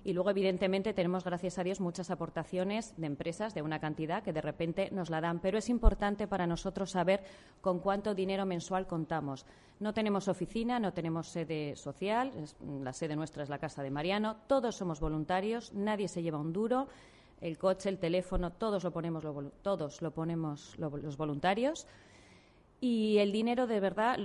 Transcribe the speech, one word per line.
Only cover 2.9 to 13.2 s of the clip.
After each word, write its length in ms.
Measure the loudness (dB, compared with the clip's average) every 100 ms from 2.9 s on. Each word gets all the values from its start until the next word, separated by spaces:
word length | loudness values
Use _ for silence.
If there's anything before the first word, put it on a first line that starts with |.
| -6
de 80 | -4
empresas 480 | -2 -4 -2 -4
de 80 | -2
una 180 | -2 -2
cantidad 440 | -2 -2 -2 -2
que 100 | 0
de 80 | -2
repente 480 | -2 -2 -2 0 -2
nos 180 | -2 -2
la 100 | 0
dan. 220 | 0 0
Pero 160 | 2 0
es 120 | 2
importante 560 | 6 6 6 2 0 -2
para 220 | 0 2
nosotros 420 | 0 -2 -2 0
saber 320 | 2 4 2 0 -18 -20 -4
con 200 | -2 0
cuánto 360 | 0 0 0 0
dinero 300 | 0 0 0
mensual 420 | -2 0 -2 0
contamos. 580 | -2 -2 -2 -2 -6 -12 -20 -20 -6
No 140 | -2
tenemos 360 | 0 2 2 2
oficina, 500 | 0 -2 -2 0 2
no 140 | 0
tenemos 340 | 0 -2 -2 -2
sede 480 | -4 -2 -2 -2 -6
social, 560 | -8 -4 2 2 2 -4
es, 180 | -10 -10 -8 -6
la 120 | -6
sede 240 | -4 -2
nuestra 260 | -2